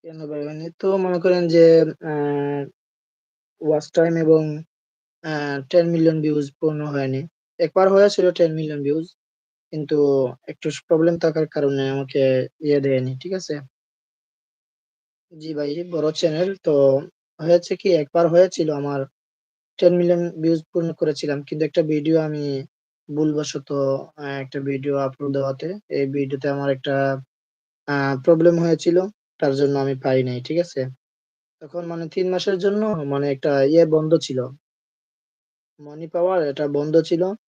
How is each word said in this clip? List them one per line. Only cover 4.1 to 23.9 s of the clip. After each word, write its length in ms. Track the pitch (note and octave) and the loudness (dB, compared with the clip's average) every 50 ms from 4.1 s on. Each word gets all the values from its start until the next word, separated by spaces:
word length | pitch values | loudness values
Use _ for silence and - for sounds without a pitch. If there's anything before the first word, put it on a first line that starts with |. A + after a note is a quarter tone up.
| E3 | 0
এবং, 260 | E3 D#3+ D#3 D#3+ D#3+ D#3 D3+ D3+ D3+ D#3+ _ _ _ _ _ _ _ _ _ _ _ - | 0 4 4 4 4 2 -2 -8 -10 -12 _ _ _ _ _ _ _ _ _ _ _ -10
আ, 80 | D#3+ D#3 D3 D3 C#3+ C#3+ C#3 C3+ _ | -8 -6 -6 -4 -4 -6 -8 -6 _
টেন 160 | - F3 E3+ E3+ | 2 2 2 4
মিলিয়ন 300 | E3+ E3 D#3+ D#3+ D#3+ D#3 | 2 2 2 2 2 2
ভিউজ 320 | D3+ D#3 D3+ D3+ C#3+ C#3+ _ _ | -2 0 0 -2 -4 -6 _ _
পূর্ণ 260 | - D#3 D3+ D3+ D3 | -4 -2 -2 -2 -6
হয়নি। 340 | D3 C#3+ C#3 C#3 C3+ C3 C3+ D#3 E3 _ _ _ _ _ - | -4 -4 -4 -2 -2 -4 -6 -6 -10 _ _ _ _ _ -4
একবার 300 | E3+ D#3+ _ F#3+ F#3+ F#3+ | -4 0 _ 2 4 4
হয়েছিল 420 | G3 G3 G3+ G3+ - - F3+ F3+ | 6 6 4 4 4 2 2 2
টেন 240 | E3+ - F3 D#3+ D#3 | 2 2 0 0 2
মিলিয়ন 280 | D#3+ D#3 D3+ D3+ D3 | -4 -6 -6 -6 -4
ভিউজ, 240 | C#3 C#3 D3 D#3+ E3 F3+ _ _ _ _ _ _ _ _ _ _ _ _ | -2 -2 -2 -2 -4 -8 _ _ _ _ _ _ _ _ _ _ _ _
কিন্তু 280 | - D#3 D3 - D#3 D3 C#3+ C#3+ C#3 C3+ C3 B2 B2+ _ _ | -8 -8 -4 -2 0 2 2 2 2 2 0 -2 -4 _ _
একটু 240 | - - _ - D#3 | -18 -18 _ -8 -8
স-, 120 | D3 - _ _ | -8 -8 _ _
প্রবলেম 300 | E3+ D#3+ D#3+ E3+ E3+ E3+ | 2 4 4 2 2 2
থাকার 280 | F3 E3 D3+ D#3+ D#3 | -2 -2 0 0 -4
কারণে 440 | D#3 - D#3 C#3+ C#3 C#3 C#3 C3+ C3+ | -2 -2 -2 -2 0 0 0 -2 -2
আমাকে 580 | C3+ C#3 C3+ C3 - C#3+ C3+ C3+ C3 B2+ B2 B2 _ _ | -2 -4 -6 -4 -2 0 2 2 2 0 -2 -4 _ _
ইয়ে 200 | D#3+ D3 D3 C#3+ | -2 0 0 2
দেয়নি, 380 | C#3 C#3 C3+ C3 B2+ B2+ C3 C3 | 2 0 0 0 -2 -4 -8 -8
ঠিক 140 | - F3 | -8 -8
আছে? 220 | F#3+ F#3 - - D3+ C#3+ C#3 - _ _ _ _ _ _ _ _ _ _ _ _ _ _ _ _ _ _ _ _ _ _ _ _ _ _ _ _ _ _ _ _ | -8 -8 -6 -8 -10 -10 -10 -18 _ _ _ _ _ _ _ _ _ _ _ _ _ _ _ _ _ _ _ _ _ _ _ _ _ _ _ _ _ _ _ _
জি 220 | F3 D#3 D3+ D#3+ D#3 | -20 -18 -12 -10 -6
ভাই, 300 | D3 D3 C#3+ D3 E3+ F3 | -6 -4 -4 -6 -6 -8
বড় 280 | F3+ E3+ D#3 D3 D#3 | -6 -4 -2 -2 -2
চ্যানেল। 440 | D#3 - - E3 D3+ D#3 F3+ G3 G3 | -2 0 -2 0 0 0 -2 -4 -4
তো 180 | - _ E3+ D3+ C#3 C#3 C3+ C3+ C#3 D3+ - _ _ _ _ _ - | -4 _ 2 4 6 6 6 4 2 -2 -6 _ _ _ _ _ -8
হয়েছে 360 | D#3+ E3 E3+ F3 F3 - F#3+ | 2 4 4 4 4 -2 -8
কি, 120 | - - G3+ F3 | -4 0 2 2
একবার 340 | D#3 D3 _ - E3+ F3 D#3+ | 2 0 _ 0 2 2 4
হয়েছিল 400 | E3 F3 F#3 F3+ - - D#3+ D#3 | 6 6 6 6 2 -4 -2 -2
আমার 280 | D3 C#3+ C#3+ C#3+ C#3+ C#3 C3+ - _ _ _ _ _ _ _ _ _ _ _ _ _ - | -2 -4 -4 -4 -4 -6 -6 -8 _ _ _ _ _ _ _ _ _ _ _ _ _ 2
টেন 180 | F#3+ F3 F3 | 4 4 4
মিলিয়ন 340 | F3 F3 F3 F3+ E3+ F3 F3 | 4 2 2 2 2 0 -4
ভিউজ 300 | - E3 D#3 E3 E3 D#3+ D#3+ _ | -6 -2 0 0 0 0 -4 _
পূর্ণ 200 | _ F3 E3 E3 | _ -4 -4 -4
করেছিলাম, 500 | D#3 _ E3 D#3 C#3+ - - D3 C#3+ C#3+ | -4 _ -2 -2 -2 -4 -4 -4 -4 -6
কিন্তু 240 | C#3+ - E3+ D3+ D#3 | -6 -8 -4 -4 -4
একটা 160 | D3+ - F3+ | 0 0 0
ভিডিও 380 | D#3+ D#3 D#3 D3+ D3 D#3+ D#3+ D#3+ | 0 0 -2 -2 0 2 2 2
আমি 240 | D#3 D#3 D3+ D3 D3 C#3+ C#3 C3+ C3+ - _ _ _ _ _ _ _ - | 2 0 -4 -4 -4 -4 -4 -6 -8 -12 _ _ _ _ _ _ _ -8
ভুলবশত, 640 | D3 D3 D#3 D#3 D3+ D3+ D3+ - - D3 C3+ - D3 C#3+ C#3 C3+ | -4 -2 0 0 0 -2 -4 -6 -10 -12 -10 -6 -4 -2 -2 -2